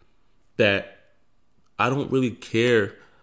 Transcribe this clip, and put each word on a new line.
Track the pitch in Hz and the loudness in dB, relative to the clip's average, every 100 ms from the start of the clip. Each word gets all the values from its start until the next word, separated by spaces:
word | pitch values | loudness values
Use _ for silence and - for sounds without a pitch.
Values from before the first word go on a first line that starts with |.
| _ _ _ _ _ - | _ _ _ _ _ 0
that | 107 98 - - _ _ _ _ _ _ _ - | 2 2 -4 -16 _ _ _ _ _ _ _ -4
I | 110 | -2
don't | 135 135 | -2 -2
really | 131 127 | -2 -2
care | 110 - 113 120 117 101 - - _ | -4 -6 -2 2 2 0 -6 -20 _